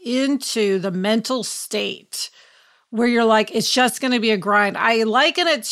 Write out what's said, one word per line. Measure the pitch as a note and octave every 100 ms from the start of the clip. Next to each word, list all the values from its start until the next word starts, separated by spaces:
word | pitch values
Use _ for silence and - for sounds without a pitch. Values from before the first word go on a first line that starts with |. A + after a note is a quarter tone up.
| F4
into | B3+ C#4 C#4+ - A#3 G3+ F#3+
the | F#3+
mental | F3+ G3 A3+ A3+ B3+
state | G3 - - G#3 G3+ - - - - - _ _ _ _ _
where | A3 A#3+
you're | A#3+
like, | A3+ A3 G#3+ A3+
"It's | -
just | B3 B3+ -
gonna | C4 B3
be | A3+
a | G#3
grind." | G3 G#3 G3+ -
I | A3+ A3+
liken | A3 A#3 D#4 F4+ E4+
it | D4 -